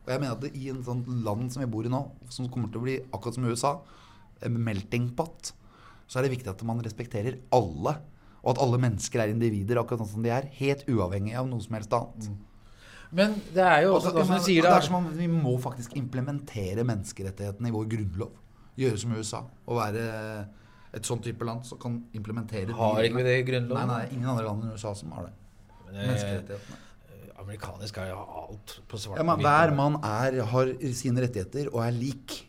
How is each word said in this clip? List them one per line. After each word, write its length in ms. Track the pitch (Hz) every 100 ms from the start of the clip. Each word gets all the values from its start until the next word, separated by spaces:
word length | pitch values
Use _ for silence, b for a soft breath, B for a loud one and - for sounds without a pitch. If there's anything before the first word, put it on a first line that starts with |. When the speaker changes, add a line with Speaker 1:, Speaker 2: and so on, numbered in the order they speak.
Speaker 1:
Og 40 | -
jeg 120 | 131
mener 120 | 139
at 80 | 120
det, 140 | 135 135
i 120 | 135
en 120 | 131
sånn 220 | 120 123 120 123
land 280 | 107 104 127
som 80 | 131
vi 40 | 127
bor 160 | 110
i 40 | 117
nå, 220 | 127 143 - -
som 200 | - 123
kommer 220 | 123 117
til 80 | 113
å 40 |
bli, 160 | 123 131 127
akkurat 220 | 101 120
som 100 | 117
U 80 | 123
S 120 | 120
A, 140 | 139 143 B B B B B -
en 220 | 117 117
melting 500 | 117 98 98 120 120
pot, 380 | 120 165 - - - B B B B B
så 100 | 127
er 40 | 135
det 100 | 123
viktig 100 | 104
at 140 | 90
man 160 | 113 117
respekterer 560 | 113 107 117 107 117 123 -
alle, 460 | 127 98 76 117 151 - b b b
og 120 | - 127
at 20 |
alle 200 | 135 120
mennesker 420 | 127 98 - 123
er 80 | 107
individer, 480 | 113 117 104 98 120
akkurat 220 | 117 120
sånn 140 | 107
som 80 | 104
de 80 | 117
er, 180 | 120 139 -
helt 280 | 139 139 -
uavhengig 480 | 113 90 98 104 117
av 80 | 131
noe 140 | 123
som 140 | 101 110
helst 160 | 104
annet. 340 | 120 - - 107
Speaker 2:
Mm. 80 | 101 - - B B B B B
Men 220 | 170 208 208 -
det 80 | 165
er 200 | 185 151
jo 100 | 185
Speaker 1:
Og 80 | 180
Speaker 2:
også, 80 | 175
Speaker 1:
det, 100 | 165
Speaker 2:
som 20 | 151
du 60 |
Speaker 1:
men 80 | 180
Speaker 2:
sier, 200 | 175 170
Speaker 1:
det 80 | 175
Speaker 2:
da. 60 | 185
Speaker 1:
er 20 |
som 140 | 151 180
om 160 | 170
vi 140 | 160 170
må 320 | 165 135 127
faktisk 340 | 127 120 117 147
implementere 840 | 123 127 123 143 143 113 92 104
menneskerettighetene 840 | 120 107 95 - 95 95 101 98 120
i 20 |
vår 160 | 107 110
grunnlov. 440 | 113 104 87 - - - b b -
Gjøre 220 | 131 104
som 140 | 117
U 80 | 110
S 140 | 107
A, 100 | 110 123 - -
og 80 | 120
være 720 | 107 107 113 110 107 107 101 B B B B
et 80 | - -
sånn 160 | 117
type 180 | 120 110
land 200 | 117 117
som 140 | 123 -
kan 260 | 123 117 117
implementere 540 | 107 104 113 110 110 95
de 60 |
Speaker 2:
Har 260 | 113 110 107
ikke 140 | 117 123
vi 60 |
det 160 | 127 127
i 120 | 127
grunnloven? 360 | 127 120 120 123
Speaker 1:
Nei, 120 | 120
nei, 60 | 117
ingen 160 | 131 127
andre 160 | 120
land 200 | 110 104
enn 80 | 113
U 20 |
S 100 | 107
A 80 | 107
som 180 | 98 80
har 120 | 71 87
det. 60 | - - - - - 92
Speaker 2:
Men 80 |
det 140 | 98 117
Speaker 1:
Menneskerettighetene. 680 | - 101 95 - 101 B B B B - 101 - -
Speaker 2:
Amerikanisk 540 | 95 104 95 92 101 98
er 140 | 95
jo 60 | 95 - -
alt 420 | - 104 - - -
på 120 | 107
svart 160 | 107 95
Speaker 1:
Ja, 60 |
men 100 | 160
Speaker 2:
og 60 | 156
hvitt. 80 | 147
Speaker 1:
hver 260 | 147 165
mann 220 | 143 143 147
er, 320 | 107 107 131 127
har 220 | 107 127 131 - 135
sine 280 | 123 135 123
rettigheter 480 | 123 104 92 139 143
og 80 | 117
er 80 | 117
lik. 560 | 120 131 131 - -